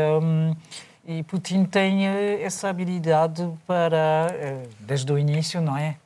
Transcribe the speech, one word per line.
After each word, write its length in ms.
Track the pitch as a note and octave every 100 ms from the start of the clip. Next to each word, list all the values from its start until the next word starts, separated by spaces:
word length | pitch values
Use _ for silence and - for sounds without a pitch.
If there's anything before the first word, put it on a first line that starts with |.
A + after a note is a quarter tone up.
| D3+ D#3
hum, 340 | D#3+ D#3+ D#3+ D#3+ - - - - -
e 160 | D#3+
Putin 420 | D#3 F#3 - F#3+ F#3+
tem, 400 | G3 F#3+ G3 G3
eh, 360 | G3 G3+ G3+
essa 280 | F#3+ - G3
habilidade 760 | F3+ F3+ F3+ D#3+ D#3 E3 D#3+ F3 D#3+ -
para, 640 | F3+ E3 D#3+ D#3 D#3 E3
eh, 300 | - C#3+ C3+ B2 G#2+
desde 320 | G#2+ C#3 C3
o 60 | C#3+
início, 420 | D3 D3+ D#3+ F3
não 160 | D#3 D#3
é? 200 | D#3 D3